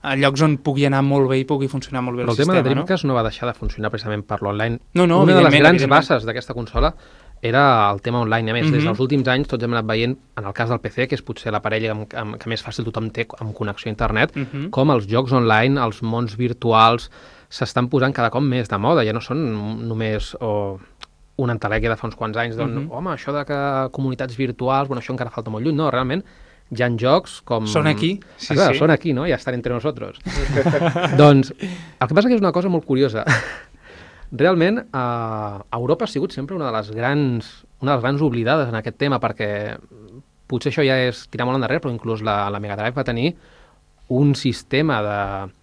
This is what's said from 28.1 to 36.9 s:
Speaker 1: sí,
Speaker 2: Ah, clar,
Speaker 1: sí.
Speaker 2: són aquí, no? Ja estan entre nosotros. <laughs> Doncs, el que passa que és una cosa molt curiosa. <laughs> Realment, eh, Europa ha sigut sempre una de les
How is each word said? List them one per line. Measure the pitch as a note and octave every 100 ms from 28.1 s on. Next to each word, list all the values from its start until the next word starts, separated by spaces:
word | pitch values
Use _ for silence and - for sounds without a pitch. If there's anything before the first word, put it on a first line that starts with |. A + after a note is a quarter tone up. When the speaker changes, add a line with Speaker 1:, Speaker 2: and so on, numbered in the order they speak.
| G3+ - -
Speaker 1:
sí, | -
Speaker 2:
Ah, |
clar, | D3 G3+
Speaker 1:
sí. | C3+
Speaker 2:
són | D#3+
aquí, | D3 E3+
no? | B2+ E3+
Ja | B2+
estan | -
entre | B2 A#2+
nosotros. | A#2+ D3+ A#2 G2+ -
<laughs> | - - C#3+ C#3+ D3+ C#3+ E3 E3 F3 C3+
Doncs, | D3 C#3 C3 -
el | F#3+ F3 - - A#2+
que |
passa | D#3+ A#3+
que |
és | A#3
una | F#3+
cosa | F3 F#3+
molt | E3+ -
curiosa. | C3 C3+ A2 D#3
<laughs> | A#2 - - - - - - - - -
Realment, | A#2 E3 F3+ E3+ A#3
eh, | - C3+ B2 A#2+ A2+ A2 G#2+ G2+ -
Europa | A#2 B2 D#3+
ha | A3
sigut | C3+ D3
sempre | - C#3 F#3
una | C3+
de | A2
les | G#2